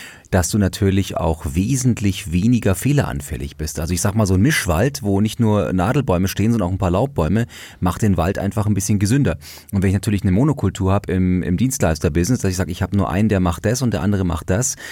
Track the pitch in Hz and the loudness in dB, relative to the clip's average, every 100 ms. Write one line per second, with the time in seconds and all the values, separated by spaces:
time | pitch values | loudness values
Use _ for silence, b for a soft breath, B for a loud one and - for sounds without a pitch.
0 | B B B - 90 107 95 - 98 98 | B B B 0 2 2 0 2 2 2
1 | 95 - 85 78 73 71 101 135 127 110 | 0 -2 -2 -2 -2 -2 0 0 0 2
2 | 98 98 - 87 107 123 101 95 127 143 | 0 -2 -2 0 2 2 2 0 2 2
3 | 98 69 - 67 71 - 78 - 80 90 | 0 -4 -8 -8 -8 -8 -8 -6 -4 -2
4 | - 104 101 92 117 156 - 80 127 143 | 0 2 2 4 4 2 0 2 0 -2
5 | 104 98 107 - 113 104 71 90 90 139 | 0 2 0 0 2 2 0 0 0 0
6 | 139 87 95 - 104 117 87 92 95 92 | 2 0 0 0 0 0 0 0 0 0
7 | 139 139 78 101 120 B B B 90 - | 0 0 0 0 -2 B B B -4 0
8 | 110 95 85 101 98 107 104 104 - 104 | 0 2 0 0 -2 -2 0 -2 0 0
9 | 101 135 117 78 B B B 101 95 95 | 2 2 2 -2 B B B 0 2 0
10 | - 101 95 92 147 139 98 - 95 101 | 0 0 2 2 2 2 -2 0 0 0
11 | - 92 92 92 82 87 123 - 90 80 | 0 0 2 0 0 0 0 0 0 0
12 | 90 78 87 123 98 90 90 87 - 101 | 0 0 0 0 0 -2 -4 -4 -2 0
13 | 82 87 107 101 90 85 101 123 123 101 | 0 0 2 2 0 0 -2 0 -2 0
14 | 90 101 92 85 - 92 - - B | 0 0 0 -2 -2 -2 -2 -6 B